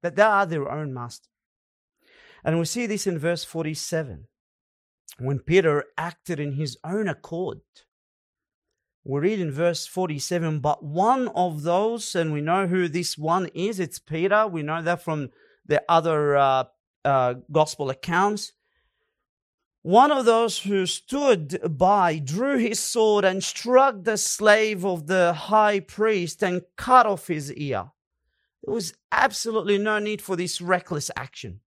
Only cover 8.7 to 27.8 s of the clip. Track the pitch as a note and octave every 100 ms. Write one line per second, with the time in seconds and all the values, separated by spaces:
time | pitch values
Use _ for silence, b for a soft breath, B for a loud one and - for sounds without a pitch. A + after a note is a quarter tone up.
8.7 | _ _ _ - C#3 E3+ G#3+ E3 C#3 F3
9.7 | E3 - - F#3 D3 - F3 D#3+ D3+ C#3
10.7 | C#3+ C#3 D#3 G#3 C4 B3 F3 F3+ D3+ D3+
11.7 | F3 G#3+ A#3 A3 F#3 D#3+ D3+ D3+ F3+ F#3+
12.7 | F#3 F3 D#3 F3 - D#3 F3 F3 - F#3+
13.7 | G3+ F3 - _ D#3+ F#3 G#3 A3 E3 D3
14.7 | D#3+ E3 E3+ - D#3 C3 b b b -
15.7 | D3 - E3 E3 D#3 D3 C#3+ C#3 C3 B2+
16.7 | _ _ _ C#3 C3+ B2+ B2+ - D3+ D#3
17.7 | - C#3 C3+ - E3+ G3+ G#3 - _ _
18.7 | _ _ _ _ _ _ _ _ _ _
19.7 | _ D#3+ A3+ C#4+ C#4+ A#3 A3+ A#3 - F#3+
20.7 | G3+ F3+ - _ C4+ C#4+ G#3 D3 F#3 E3
21.7 | C#3+ F#3 G3+ F3 D#3 C3+ E3 C4+ C4+ A3+
22.7 | G#3+ - A#3+ A3 G#3 F#3+ F#3 - - A#3
23.7 | B3+ C4+ G#3+ F3+ G#3+ - - G#3 G#3 G#3+
24.7 | G3+ F#3+ F3 D3 F#3 E3+ D#3+ - G#3+ G#3+
25.7 | G3+ - - A3 G#3 E3+ - F#3 F3+ -
26.7 | - - B3+ A3+ F#3+ - D#3 C#3+ - C#3+
27.7 | A2